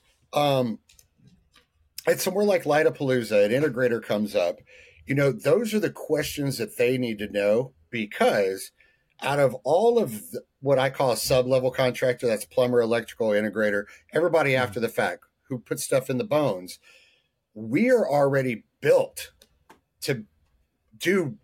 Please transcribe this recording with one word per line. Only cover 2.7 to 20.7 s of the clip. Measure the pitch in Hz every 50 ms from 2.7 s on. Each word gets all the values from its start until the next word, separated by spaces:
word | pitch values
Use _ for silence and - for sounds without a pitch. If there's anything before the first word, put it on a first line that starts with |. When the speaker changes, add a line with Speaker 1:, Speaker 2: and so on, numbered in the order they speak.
| 147 151 160 160 - - 147 135 127 123 113 104 107 104 101
Speaker 1:
an | 101
integrator | 117 135 151 147 113 123 127 117 117 110
comes | - - 113 104 107 101 101
up. | 101 87 87 - - - _ - - - - _ - -
You | - 139
know, | 139 139 139
those | 120 107 - 139 160 208 240 214 214
are | 214
the | 202 202
questions | - - - - 151 151 147 - - 151 143 139 131 -
that | 113 107 - -
they | 123 123 131 127
need | 127 117 110 98
to | 104 98
know, | 95 101 101 104 107 117 131 143 - _ _ _
because | - 117 107 104 - - 226 233 156 107 98 95 95 92 - - - _ _ _ _ _ _ _ _ -
out | - 135 143 147
of | 143 127 113 - -
all | 131 156 180 220 240 240 233
of | 202 139 110 104 - -
the, | 117 123 - _ _ _
what | 131 139 139 131
I | 135 135
call | 131 - 139 127
a | 117 -
sub-level | - - 139 127 123 127 135 131 127 127
contractor, | - - 131 127 120 - 135 127 123 - -
that's | 120 110 104 -
plumber, | - - 131 123 123 123 120
electrical, | 117 110 117 117 110 - - - 117 110
integrator, | 104 104 104 107 - 110 107 104 101 101 104 - - - _ _
everybody | - 156 165 175 156 160 147 139 131
Speaker 2:
Mm-hmm. | 131 127
Speaker 1:
after | 113 98 123
the | 113 113
fact | - - 107 92 87 - _ _ _ _ _
who | - 135 117
puts | - - 151 139 -
stuff | - 143 131 127 -
in | 131 123
the | 113
bones, | 107 139 151 147 127 98 90 92 90 - - _ _ _ _ _ _ _ _ _ _ _ _ _ _ -
we | 110 113 113 120 170 226 254
are | 262 226 196 143
already | 139 147 139 139 139 135 131 127 117 104 - _ _ _
built | - 147 175 165 - - - - - - _ _ _ _ _ _ _ _ - _ _ _ _ _
to | - - 139 110 107 - _ _ _ _ _ _ _ _